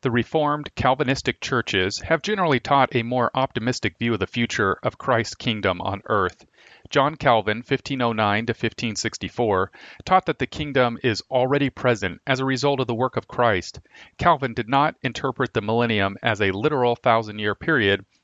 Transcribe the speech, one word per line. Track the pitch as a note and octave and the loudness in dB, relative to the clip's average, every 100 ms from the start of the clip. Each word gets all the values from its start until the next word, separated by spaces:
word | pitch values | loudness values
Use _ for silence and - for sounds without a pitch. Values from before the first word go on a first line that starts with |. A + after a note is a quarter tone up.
the | C3 | 0
Reformed | A#2 A#2 D#3+ D3 D3 C#3+ - | 0 0 0 0 -2 -4 -2
Calvinistic | C3+ C3 C3+ C3 - - | 0 2 0 0 -2 -4
churches | - B2+ - G2 F#2 - | -2 -2 0 0 0 -2
have | - E3 | -2 -2
generally | G3 G#3 F3 C3 | 0 -2 2 0
taught | - C#3 B2+ | 2 2 4
a | B2+ | 0
more | A#2 B2+ A#2+ | -2 0 0
optimistic | - C3 - A2+ B2+ G#2 - | 0 -2 -2 -4 -2 -4 -2
view | A#2 | -2
of | A2 | 0
the | F2+ | -2
future | - A#2 - G2+ - | -2 -2 0 0 0
of | A#2+ - | -4 -4
Christ's | - A#2+ A2 | 0 0 0
kingdom | - - G#2+ F#2+ F2 | -6 -6 -2 -2 -2
on | G2 G2 | -4 -6
earth. | - G#2+ F2+ - - _ - - - | -2 0 0 -4 -16 _ -20 -20 -2
John | C#3+ C#3 | 0 2
Calvin, | D#3 C#3 A#2 G2+ G#2+ | 2 4 4 2 -2
fifteen | - C3+ - C3+ | -2 -4 -2 -2
oh | A#2+ | 0
nine | A2 G#2+ G#2 A#2 | 2 2 2 -2
to | |
fifteen | A2 A#2+ - A#2+ G2+ | -2 -4 -4 -6 -4
sixty-four, | A2+ - F#2 - A#2+ F#2+ F#2+ - - - | -6 -6 -8 -2 2 2 0 -6 -20 -16
taught | - F#3 - | 0 2 2
that | D#3 | -2
the | C3+ | -4
kingdom | - D3+ C3+ B2 A#2 | -4 -2 2 2 2
is | B2 G#2 - | -2 -2 -2
already | C3 B2+ C#3+ C#3 | 0 0 2 0
present | - B2+ A2+ F#2+ E2+ - | 0 0 0 -2 -6 -4
as | C3 | -2
a | |
result | C3+ C3 C#3 C#3 | 0 0 0 0
of | B2 | -2
the | |
work | A2+ B2+ - | -2 -2 -4
of | - | -6
Christ. | - A#2+ G2 - - - - - - | 0 2 2 -2 -14 -20 -20 -20 -2
Calvin | - D3 C3 | 2 2 0
did | A2+ A2 | -4 -2
not | C#3 D3+ - | 0 0 -2
interpret | B2 A#2 C3+ B2 B2+ | -8 -4 -6 -4 -2
the | - | -2
millennium | G#2 A2+ A#2 G#2+ G2 G2 | 0 0 2 2 0 -2
as | A#2 G#2 | -4 0
a | G2+ | 0
literal | F#2+ C#3 D3 A#2+ A#2+ | 0 -2 0 0 2
thousand-year | - A2+ G#2+ G#2+ G#2 | 2 2 0 -4 -4
period | G2+ - D#3 G2+ G2 - _ | -4 0 2 4 2 -2 _